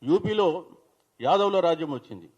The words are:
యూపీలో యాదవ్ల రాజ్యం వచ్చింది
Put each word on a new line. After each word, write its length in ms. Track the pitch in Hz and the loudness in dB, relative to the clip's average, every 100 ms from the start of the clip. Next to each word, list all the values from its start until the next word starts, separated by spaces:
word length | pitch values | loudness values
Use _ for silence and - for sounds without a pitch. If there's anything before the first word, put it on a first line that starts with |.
యూపీలో 600 | 123 190 190 214 180 175 - - _ _ _ - | -2 0 0 0 0 0 -8 -20 _ _ _ -4
యాదవ్ల 380 | 123 196 202 196 | 0 2 2 2
రాజ్యం 320 | 170 160 160 | 0 0 -4
వచ్చింది 380 | 127 - 95 85 | -8 -12 -18 -20